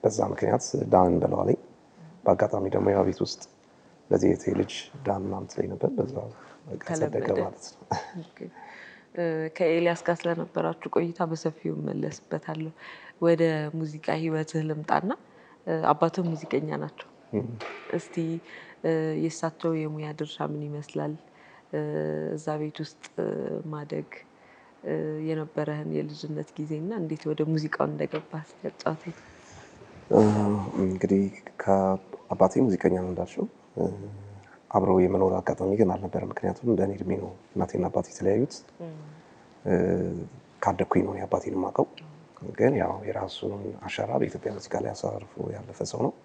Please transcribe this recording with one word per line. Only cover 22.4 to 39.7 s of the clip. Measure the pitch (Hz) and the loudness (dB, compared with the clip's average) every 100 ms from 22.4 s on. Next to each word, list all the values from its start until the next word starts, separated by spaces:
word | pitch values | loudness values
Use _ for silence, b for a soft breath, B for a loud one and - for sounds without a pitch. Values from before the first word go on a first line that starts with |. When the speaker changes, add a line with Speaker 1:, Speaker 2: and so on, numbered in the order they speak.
| 156 151 | -4 -4
Speaker 2:
ቤት | 151 - | -4 -6
ውስጥ፣ | 156 - - - | -10 -10 -12 -4
እ፣ | - - - 156 156 | -2 -2 -4 -6 -6
ማደግ፣ | 151 147 127 - - - b b b b - | -8 -6 -6 -6 -14 -20 b b b b -12
እ፣ | - 156 156 156 | -4 -2 -2 -4
የነበረህን | 156 160 156 - 151 151 156 | -2 -2 -2 -2 -2 -2 -2
የልጅነት | 156 151 147 151 151 151 | -2 -2 -8 -6 -6 -6
ጊዜና | - 151 151 170 226 | -8 -4 -4 -4 -4
እንዴት | 160 156 151 | -2 -2 -2
ወደ | 151 156 | 0 2
ሙዚቃው | 160 151 - 147 | 2 0 0 0
እንደገባህ | 151 151 156 - 156 | 0 -2 -2 -6 -10
እስቲ | 156 - | -10 -10
ያጫውተኝ። | - - - 160 170 - B B B B B B - - - | -10 -4 -2 -2 -8 -12 B B B B B B -20 -20 4
Speaker 1:
እ፣ | - 107 104 101 104 98 - | 6 8 6 2 0 -2 0
እንግዲህ | 95 92 95 98 98 - - - | 0 2 4 4 4 -2 -16 -4
ከአባቴ | - 98 95 95 - - - 98 95 - | 2 4 4 2 -4 -16 -8 4 6 6
ሙዚቀኛ | 127 92 - 90 | 4 4 4 2
ነው | 90 | 0
እንዳልሽው። | 90 90 - 220 - - | -4 -4 -4 -6 -8 -12
እ፣ | - - - - - - - B B _ | -2 -2 -2 -12 -12 -14 -18 B B _
አብረው | 107 95 92 | 2 6 6
የመኖር | 90 95 95 | 6 6 4
አጋጣሚ | 92 - - 92 | 2 0 0 0
ግን | 104 98 | 4 4
አልነበረም። | 87 98 - - | 4 -2 -4 -4
ምክንያቱም | - 98 - 120 | -4 -4 -2 2
በእኔ | 98 95 | 2 2
እድሜ | 98 90 - | -2 -2 -2
ነው | 85 - - | -4 -12 -8
እናቴና | 95 90 - 85 | -4 -2 0 0
አባቴ | - - | 0 -2
የተለያዩት። | - 92 107 143 - - - | -2 2 2 2 -4 -18 -16
Speaker 2:
እም። | 170 156 151 156 B B B - | -14 -14 -16 -20 B B B -8
Speaker 1:
እ፣ | - | 0